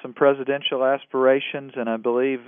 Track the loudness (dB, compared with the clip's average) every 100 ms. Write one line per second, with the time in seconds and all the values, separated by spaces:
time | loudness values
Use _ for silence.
0 | -16 2 4 4 -2 -4 -2 0 0 0
1 | -2 2 4 4 0 -10 -10 -8 -4 -2
2 | -2 0 0 -2